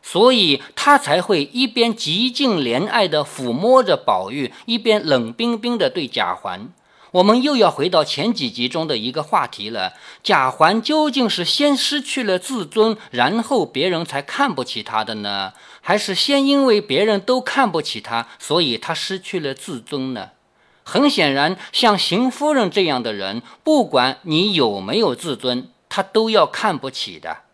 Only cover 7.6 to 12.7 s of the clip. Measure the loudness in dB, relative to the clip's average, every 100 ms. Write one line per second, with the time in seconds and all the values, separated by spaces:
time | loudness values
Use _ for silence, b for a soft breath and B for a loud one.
7.6 | 2 2 0 2 0 -2 -4 -2 -6 -4
8.6 | -4 -4 -4 -4 -4 -6 -2 -2 -2 -8
9.6 | -10 -6 -8 B B B 0 2 2 4
10.6 | 4 4 0 0 2 0 0 0 -2 0
11.6 | 2 2 0 -4 -4 -4 -2 -2 -2 -6
12.6 | -4